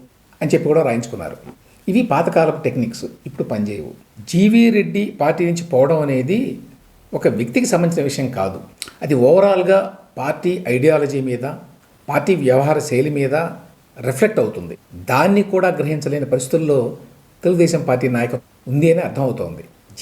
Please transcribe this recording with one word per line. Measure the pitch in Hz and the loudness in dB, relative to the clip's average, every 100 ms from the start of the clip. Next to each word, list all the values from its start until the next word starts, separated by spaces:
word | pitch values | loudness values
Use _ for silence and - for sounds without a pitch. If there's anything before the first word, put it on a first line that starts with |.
| - _ _ _ | -20 _ _ _
అని | 151 | -2
చెప్పి | 160 151 | 0 2
కూడా | 156 | 2
రాయించుకున్నారు. | 143 117 117 101 80 - - - _ _ - | 2 -2 -4 -10 -12 -14 -18 -20 _ _ -2
ఇవి | 196 | 0
పాతకాలపు | 240 139 170 170 156 151 | 0 0 2 2 2 0
టెక్నిక్స్, | 131 131 113 - - - - | -4 -2 -4 -6 -12 -14 -14
ఇప్పుడు | - 127 | -8 -6
పనిచేయవు. | 110 104 101 73 - _ - 101 | -4 -4 -6 -10 -16 _ -20 -4
జీవీ | 170 208 233 233 | 2 4 6 6
రెడ్డి | 208 170 202 208 - | 4 0 -2 -4 -2
పార్టీ | 147 160 | -2 0
నుంచి | 170 170 | -2 -2
పోవడం | - 127 139 160 | 0 2 4 2
అనేది | 147 131 131 214 277 - - - _ _ _ | 0 -2 0 -2 -2 -8 -14 -20 _ _ _
ఒక | - 160 | -2 0
వ్యక్తికి | 107 120 254 240 | 0 -2 0 0
సంబంధించిన | 175 170 165 | 2 0 0
విషయం | 139 139 131 | -2 -4 -4
కాదు, | - 95 95 - _ - - | -4 -4 -6 -14 _ -18 -10
అది | 135 | -2
ఓవరాల్గా | 139 123 175 202 185 180 190 - - - - | 4 6 6 6 2 2 2 0 -8 -16 -8
పార్టీ | 135 147 175 180 180 | -6 -4 -4 -4 -2
ఐడియాలజీ | 123 147 156 147 135 | 2 4 4 0 -2
మీద, | 131 120 131 170 - _ _ _ - | -4 -4 -6 -10 -18 _ _ _ -6
పార్టీ | - - | -2 0
వ్యవహార | 180 135 131 139 151 | 2 4 4 4 0
శైలి | - 127 151 | 0 0 0
మీద | 147 135 147 170 - - _ _ - | -2 -2 -2 -4 -8 -18 _ _ -8
రిఫ్లెక్ట్ | 123 127 214 214 | -6 0 0 2
అవుతుంది. | 110 - 85 - _ | -2 -4 -12 -14 _
దాన్ని | 87 92 123 170 202 | -14 -2 2 4 2
కూడా | 196 190 185 | 2 0 0
గ్రహించలేని | 151 143 156 139 147 | 0 -2 -4 -4 -4
పరిస్థితుల్లో | 139 139 - 165 160 139 117 - - _ _ _ | -2 -2 0 -2 2 0 0 -6 -16 _ _ _
తెలుగుదేశం | 175 180 170 - | 0 2 2 0
పార్టీ | - 127 131 | 0 0 0
నాయకత్వం | 123 120 123 - _ - | -2 -2 -6 -10 _ -4
ఉంది | 139 165 | 2 2
అని | 165 | 2
అర్థమవుతోంది. | 143 139 135 110 85 82 - _ _ - | 0 -2 -4 -4 -8 -10 -16 _ _ -2